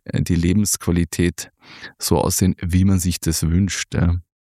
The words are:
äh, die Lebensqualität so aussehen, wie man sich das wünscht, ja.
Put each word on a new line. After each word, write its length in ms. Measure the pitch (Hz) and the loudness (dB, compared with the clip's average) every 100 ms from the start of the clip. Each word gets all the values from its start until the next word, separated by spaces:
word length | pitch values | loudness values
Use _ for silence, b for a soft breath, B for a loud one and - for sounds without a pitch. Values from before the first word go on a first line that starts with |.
äh, 160 | - 71 | -6 -4
die 120 | - | 0
Lebensqualität 1160 | 85 87 104 101 - - 85 85 - 87 - - _ B B B B | 0 2 2 0 -2 0 0 0 0 0 -2 -12 _ B B B B
so 200 | - 85 | -2 0
aussehen, 360 | - - 95 - | 0 0 0 0
wie 240 | 90 90 | 0 2
man 140 | 95 95 | 4 2
sich 220 | 90 - | 0 -2
das 220 | 82 82 | -2 -2
wünscht, 500 | 80 87 98 - - | 0 0 0 -4 -6
ja. 220 | - 87 87 - _ _ | 0 0 0 -6 _ _